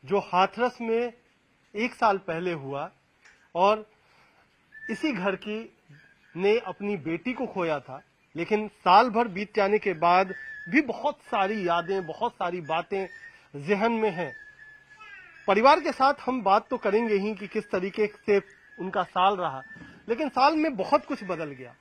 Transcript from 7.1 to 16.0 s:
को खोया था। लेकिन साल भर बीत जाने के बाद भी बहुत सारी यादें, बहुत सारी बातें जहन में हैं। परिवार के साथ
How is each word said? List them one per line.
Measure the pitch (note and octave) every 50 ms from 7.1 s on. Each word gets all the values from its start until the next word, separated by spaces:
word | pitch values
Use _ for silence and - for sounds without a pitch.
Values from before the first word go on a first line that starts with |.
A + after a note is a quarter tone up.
| E3 E3+ - B3 B3+
को | A#3 C4
खोया | G#3+ - G3 F3 E3 D#3 C#3+
था। | C3+ - C3 C#3 - _ _ _ _ _ _
लेकिन | D3+ E3+ - G#3+ G#3 G#3+ G#3
साल | _ _ _ F#3 F3+ G3+ A#3+ B3+
भर | G3+ A3 A#3+ A#3+
बीत | F3 F3+ G#3 G3+ _
जाने | G#3+ G3+ G3 G#3 G#3+
के | - G#3 F3+
बाद | D#3 E3 E3+ F3 F#3 G3 F#3+ F#3 - - - - - - E3+
भी | F3 C#4+
बहुत | D#4 B3 - - A#3 D4 D4+ _
सारी | _ - - G#3+ G3 F#3+ A3 G#3+ F#3+ F3
यादें, | E3+ E3+ E3+ E3 G3 G3 F#3
बहुत | D#3 D#3 - G#3+ A#3+ -
सारी | _ G3 F3 F3 F3+
बातें | E3+ C#3 D#3 E3 F3 - G3+ G3 F#3+ F3 - - - - - - _ _ _
जहन | C#3+ C#3+ D3+ G#3 G3 G3+ A#3
में | A#3 A3+ A3 G#3+
हैं। | F3 E3+ F3 C#3 A#2+ - - - - _ - - - - _ _ - - G#4+ G#4+ - - - - - - - -
परिवार | G3 G3+ A3 C4+ D4+ F4+
के | C#4+ E4
साथ | C4 -